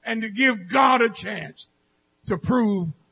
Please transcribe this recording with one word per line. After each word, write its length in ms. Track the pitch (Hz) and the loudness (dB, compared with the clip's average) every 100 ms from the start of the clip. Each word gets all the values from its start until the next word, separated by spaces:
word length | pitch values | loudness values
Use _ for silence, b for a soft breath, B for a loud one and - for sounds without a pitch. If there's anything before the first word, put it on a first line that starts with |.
| 226 | -4
and 160 | 226 | -4
to 80 | 220 | -4
give 400 | 202 262 226 175 | 0 2 0 0
God 300 | 262 269 254 | 2 4 4
a 80 | 233 | 2
chance 580 | 190 190 202 151 - - _ _ _ _ _ - | -2 -10 -10 -12 -16 -20 _ _ _ _ _ -6
to 100 | - | -6
prove 560 | - 247 220 196 175 - _ | 0 2 2 0 -4 -8 _